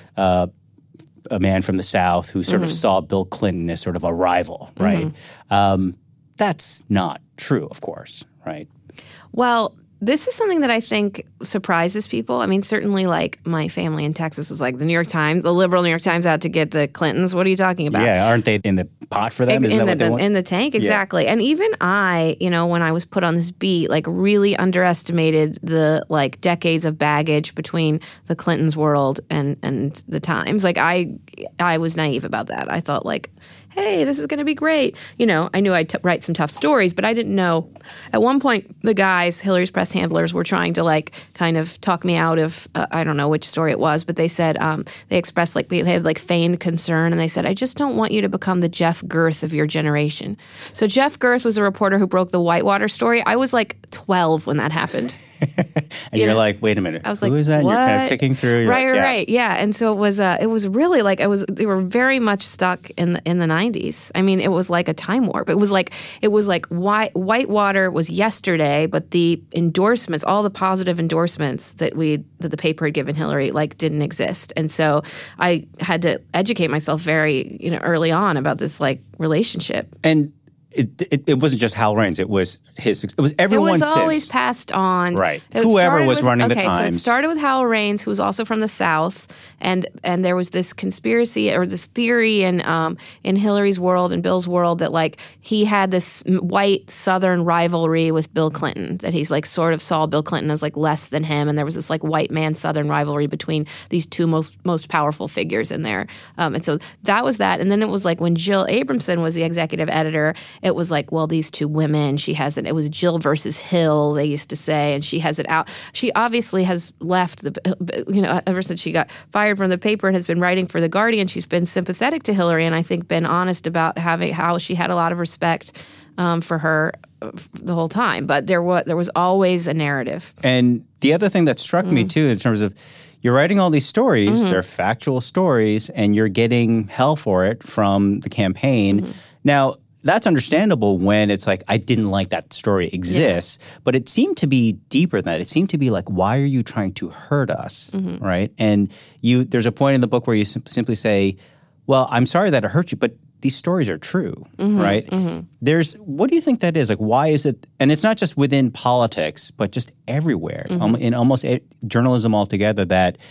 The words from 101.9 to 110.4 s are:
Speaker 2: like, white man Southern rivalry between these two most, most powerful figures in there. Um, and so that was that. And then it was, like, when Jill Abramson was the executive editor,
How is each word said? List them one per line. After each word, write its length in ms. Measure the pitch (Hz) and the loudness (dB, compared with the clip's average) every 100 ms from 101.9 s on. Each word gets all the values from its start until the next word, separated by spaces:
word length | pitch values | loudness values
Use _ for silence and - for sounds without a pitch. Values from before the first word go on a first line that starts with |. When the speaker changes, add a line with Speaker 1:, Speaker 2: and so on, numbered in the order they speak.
Speaker 2:
like, 120 | 160 | -6
white 280 | 156 156 - | -2 -2 -2
man 240 | 160 156 | -2 -2
Southern 340 | 156 160 151 147 | -2 -4 -2 -2
rivalry 380 | 147 147 147 147 | -2 -2 -2 -4
between 400 | 160 - 156 151 - - | -4 -4 -4 -4 -10 -6
these 160 | 170 156 | -4 -4
two 200 | - 170 | -2 0
most, 300 | 160 151 - | 0 -2 -6
most 240 | 185 160 - | -4 -4 -2
powerful 400 | 160 147 151 151 | -2 0 -2 -6
figures 420 | - 156 104 - | -6 -4 -2 -4
in 120 | - | -6
there. 240 | 131 95 - - - - | -4 -4 -6 -12 -16 -6
Um, 160 | 165 | -4
and 100 | 131 | -4
so 140 | 170 151 - - | -4 -4 -6 -10
that 200 | - 208 | -2 0
was 140 | 262 214 | 0 0
that. 240 | 196 180 | 0 0
And 100 | 190 | 2
then 120 | 208 | 2
it 60 | 214 | 0
was, 160 | 196 185 | -2 -2
like, 160 | 170 | 0
when 120 | 170 170 | 0 0
Jill 300 | 180 196 - | 0 0 2
Abramson 500 | 226 269 262 - 175 | 0 0 -2 -2 -2
was 140 | 165 | -2
the 80 | 165 | -2
executive 480 | 165 170 160 156 160 | -2 -2 -4 -2 -2
editor, 440 | 160 156 156 151 160 | 0 0 0 0 -2